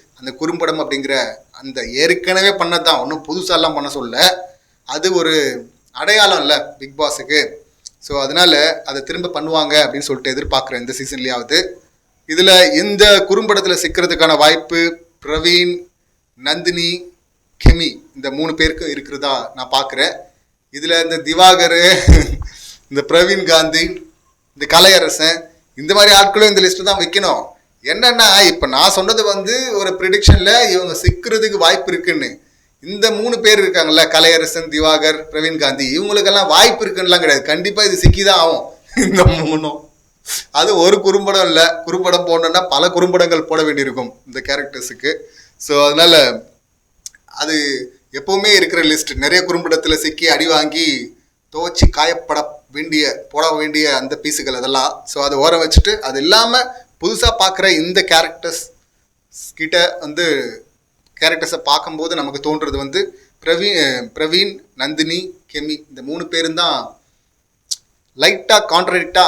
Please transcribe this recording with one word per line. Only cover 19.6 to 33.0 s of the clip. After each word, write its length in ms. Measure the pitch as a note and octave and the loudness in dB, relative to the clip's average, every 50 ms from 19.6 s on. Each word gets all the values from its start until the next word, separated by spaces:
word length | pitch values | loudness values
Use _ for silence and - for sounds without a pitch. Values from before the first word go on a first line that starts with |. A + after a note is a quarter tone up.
| B2+ - | -8 -4
பார்க்குறேன். 420 | D3+ C3+ C#3 - C3 C3 D3+ F3+ - - - _ _ _ _ _ _ _ _ _ | -2 -2 -2 -2 -4 -4 -4 -4 -4 -8 -18 _ _ _ _ _ _ _ _ _
இதுல 300 | C3+ C#3+ D#3 E3 E3 E3 | -16 -8 -4 -2 0 0
இந்த 140 | E3 D#3+ E3 | 0 -2 -4
திவாகர், 800 | D#3+ C#3 D3+ E3 F3 F#3 F#3 F3+ F3 F3 E3 E3 E3+ F3 F#3 F#3 F3+ - - - - - - - - | -6 -4 -2 2 4 6 6 6 4 2 2 2 4 4 4 4 4 6 6 6 6 6 2 -4 -8
<laughs> 500 | - - - - - - - _ _ - | -10 -14 -16 -20 -20 -20 -20 _ _ -8
இந்த 160 | C#3 C#3+ C#3+ - | -6 -6 -2 2
பிரவீன் 380 | D#3 E3+ F3+ F#3+ G3+ F#3+ F#3 | 4 4 4 4 0 -2 0
காந்தி, 640 | E3 E3 D#3+ D#3+ D#3 D#3+ E3 F3 - - - - _ _ _ _ _ _ _ _ _ _ C#3 | 2 2 2 2 2 0 -2 -2 -2 -6 -10 -16 _ _ _ _ _ _ _ _ _ _ -10
இந்த 200 | D3 D3 E3 E3+ | -2 2 4 6
கலையரசன், 640 | F3+ G3 F#3+ E3+ D#3+ D#3 - - D#3 E3 E3+ D#3+ - - _ _ _ _ - | 6 6 6 4 4 0 -2 0 0 0 0 -2 -6 -16 _ _ _ _ -18
இந்த 200 | - D3+ D#3+ G3 | -10 -4 0 4
மாதிரி 220 | G#3 G3+ G#3 G3 | 4 6 6 6
ஆட்களும் 320 | G3 G3 G3 - G#3+ G#3+ G#3 | 6 4 4 4 4 4 4
இந்த 120 | G3 G3 | 4 4
லிஸ்ட் 220 | F#3 F3+ - - | 2 2 0 -2
தான் 180 | F#3 G3+ G3 - | -2 -2 -2 -2
வைக்கணும். 460 | E3+ E3 - G3 G3 E3+ C3 - - - - _ _ _ _ _ | -2 -2 -2 -2 0 0 -2 -2 -4 -12 -18 _ _ _ _ _
என்னன்னா, 640 | - C3+ E3+ G#3+ B3 A#3+ A#3+ A#3 A3+ G3+ F#3+ G3+ G3 | -6 -6 -4 0 0 0 2 4 4 4 6 6 4
இப்ப 200 | E3+ E3 - D3 | 4 2 0 -2
நான் 240 | C3 C3 C#3 F3 G3 | -2 0 2 2 2
சொன்னது 340 | F#3+ F#3+ F#3+ G3+ G#3+ A3+ G#3 | 2 0 0 0 0 0 0
வந்து 520 | G#3 G3 G3 F#3+ G#3 B3 C4 C4 B3 G#3 | 0 0 -2 -2 -4 -4 -4 -4 -4 -4
ஒரு 140 | G3+ G3 F#3 | -2 -2 -4
ப்ரெடிக்ஷன்ல 800 | F#3 F3+ F#3 F#3 F#3+ G3+ G3+ F#3+ F#3 F3+ F#3 G3+ A#3 A#3+ A#3+ G#3 | -4 -2 -2 0 0 4 6 6 6 6 6 4 4 4 4 2
இவங்க 280 | F3+ F#3 F3+ E3+ D#3 - | 2 0 -2 -2 -6 -2
சிக்கிறதுக்கு 540 | - - - - - A#3 A3 G#3+ A3 G3+ G3+ | -2 -2 -2 -2 -2 -2 -2 0 0 0 0
வாய்ப்பு 360 | F3+ E3 E3+ F#3 - - F3 | 2 2 2 2 2 -2 -4
இருக்குன்னு. 540 | E3+ F3 - F3 D#3+ D3 C3 A2 F#2+ - _ _ _ _ _ _ _ _ | -6 -4 -2 -2 -4 -4 -4 -8 -10 -14 _ _ _ _ _ _ _ _
இந்த 300 | C#3+ E3+ G3+ G3+ | -14 -12 -6 0